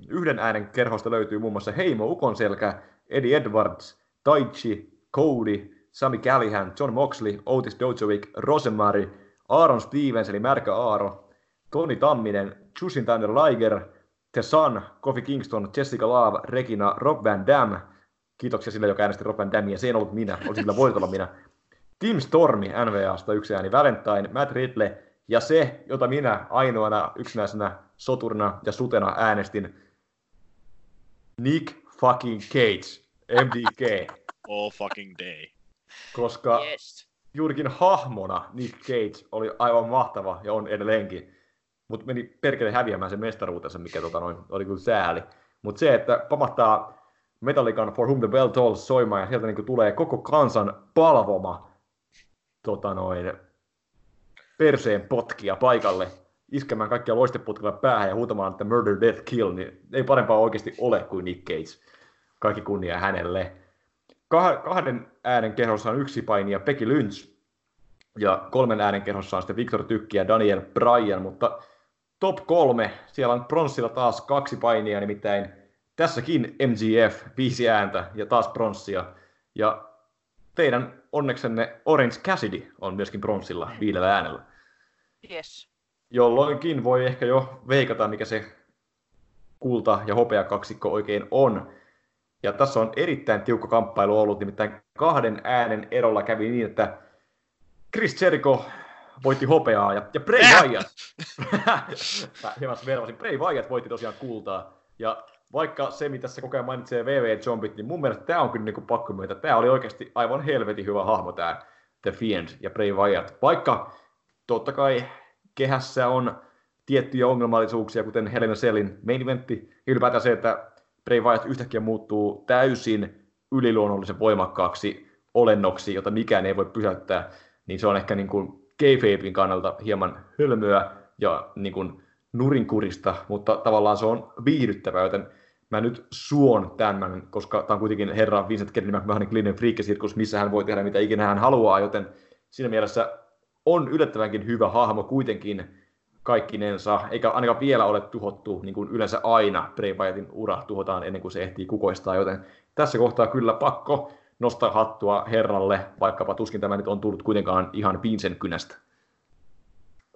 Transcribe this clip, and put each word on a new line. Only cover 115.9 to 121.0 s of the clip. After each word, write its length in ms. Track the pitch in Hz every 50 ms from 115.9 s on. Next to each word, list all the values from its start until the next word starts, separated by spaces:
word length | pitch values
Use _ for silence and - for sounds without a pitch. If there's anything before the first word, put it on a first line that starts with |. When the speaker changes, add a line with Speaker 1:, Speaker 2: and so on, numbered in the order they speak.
| - 131 127
Speaker 1:
on 340 | 123 127 127 123 117 - - - _ _ _ _ _ _ _ _
tiettyjä 420 | - 135 135 123 139 135 127 123
ongelmallisuuksia, 760 | 123 131 120 120 117 113 113 113 110 120 113 107 104 - 113 104
kuten 240 | 110 107 117 110
Hell 160 | 101 92 117 113
in 80 | 110
a 40 | 107
Cellin 440 | 104 - 117 107 104 104 98 101 - -
main 180 | 110 123 127
eventti, 480 | 127 127 131 123 127 - 117 104 - - _ _ _
ja 40 | -
ylipäätään 300 | 131 120 123 123 123 117
se, 100 | 110 123
että 400 | 113 - - 113 101 - - - _ _ _ _ _ _